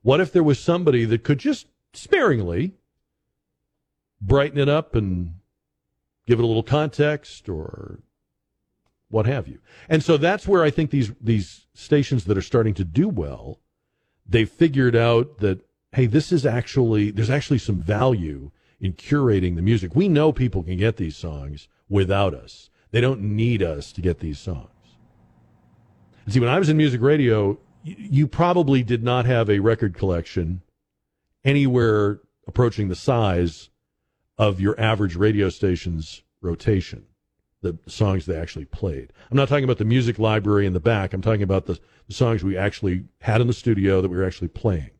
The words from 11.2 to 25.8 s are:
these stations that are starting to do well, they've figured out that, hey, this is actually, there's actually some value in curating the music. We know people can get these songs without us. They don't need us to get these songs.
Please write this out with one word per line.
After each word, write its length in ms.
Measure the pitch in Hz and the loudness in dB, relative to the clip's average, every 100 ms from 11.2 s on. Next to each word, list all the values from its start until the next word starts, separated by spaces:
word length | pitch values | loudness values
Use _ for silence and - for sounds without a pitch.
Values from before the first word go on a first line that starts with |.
these 460 | 110 110 90 - _ | 0 0 -2 -12 _
stations 500 | - - 147 131 127 | -20 0 0 2 -2
that 120 | 87 98 | 0 -2
are 60 | |
starting 320 | - 123 110 | 0 0 0
to 100 | 98 | -2
do 240 | 90 82 202 | -2 0 0
well, 520 | 123 73 62 65 - _ _ _ _ _ _ - | -2 -8 -10 -16 -18 _ _ _ _ _ _ -2
they've 220 | 113 110 | 0 0
figured 460 | - 165 139 127 117 | 2 2 4 4 4
out 420 | 117 117 131 - | 4 2 0 -2
that, 260 | 101 92 _ _ _ | -2 -2 _ _ _
hey, 140 | - 123 | 0 2
this 260 | 139 - | 2 2
is 120 | 170 | 0
actually, 680 | 131 120 - 135 120 107 104 | 0 -2 -2 0 2 2 0
there's 180 | 101 110 | 0 -2
actually 280 | 143 - 123 | -2 0 -2
some 220 | - 95 | 0 -4
value 680 | 82 107 131 113 80 69 69 _ _ _ | -2 0 0 0 -4 -10 -16 _ _ _
in 120 | 95 | -8
curating 640 | 85 - 147 131 98 90 85 | -8 -2 0 2 2 0 0
the 60 | |
music. 320 | 92 117 90 | 0 0 0
We 140 | 117 196 | 0 2
know 240 | 147 156 | 4 2
people 300 | 143 123 101 | 2 -2 -2
can 140 | 82 90 | -6 -2
get 200 | 110 110 | -2 -2
these 200 | 85 76 | -8 -8
songs 520 | 85 73 69 73 _ _ _ | -12 -10 -12 -14 _ _ _
without 460 | 101 95 98 98 | 0 2 2 0
us. 360 | 71 - - _ _ _ | -2 -16 -20 _ _ _
They 100 | 117 | 0
don't 220 | 123 127 | 0 -2
need 400 | 104 104 117 110 | -4 -2 0 0
us 300 | 87 73 - | -2 -4 -10
to 80 | - | -4
get 180 | 87 82 | -2 -2
these 200 | 80 71 | -6 -8
songs. 300 | - 73 57 _ _ _ _ _ _ _ _ _ _ _ | -10 -10 -12 _ _ _ _ _ _ _ _ _ _ _